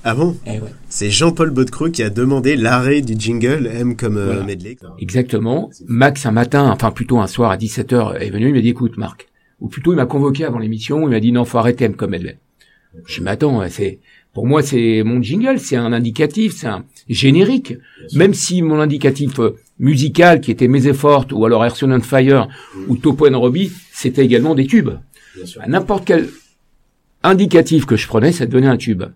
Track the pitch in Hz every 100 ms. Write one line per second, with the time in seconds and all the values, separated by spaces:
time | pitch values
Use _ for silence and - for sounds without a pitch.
0 | - 131 175 170 - 107 107 - - -
1 | 104 101 165 165 160 131 127 - 160 165
2 | 107 101 127 135 127 147 113 127 127 147
3 | 127 110 107 117 120 151 120 113 120 110
4 | 120 104 98 98 98 95 95 123 - -
5 | 95 127 123 110 113 139 214 - - 117
6 | 139 139 123 107 120 143 143 95 113 -
7 | 117 120 95 - 117 92 110 127 - 120
8 | 107 95 101 101 123 135 113 120 120 104
9 | 107 - - _ _ _ - - 165 170
10 | 127 143 139 135 160 120 110 110 113 147
11 | 156 113 113 120 120 120 117 123 113 98
12 | 101 104 87 - _ _ _ _ _ -
13 | - - 92 104 151 117 90 - 98 95
14 | _ _ _ - 117 151 139 131 113 110
15 | 110 123 110 175 254 269 - 123 117 117
16 | 117 110 151 208 220 - 127 95 - _
17 | - 123 139 156 202 262 - - _ -
18 | - 139 190 - - 175 160 151 151 143
19 | 135 135 143 131 113 - _ _ 135 143
20 | 151 - 175 156 - 110 123 139 135 139
21 | 147 143 - 110 113 117 117 - 139 127
22 | 113 135 131 139 104 - - 95 95 120
23 | 156 139 147 127 123 147 190 - - -
24 | 127 131 135 117 151 147 135 - - 73
25 | - _ _ 92 90 - 92 175 185 196
26 | 190 156 - - _ _ _ _ _ _
27 | _ _ 175 190 190 165 156 160 - 110
28 | - 113 135 175 123 127 135 123 120 95
29 | 95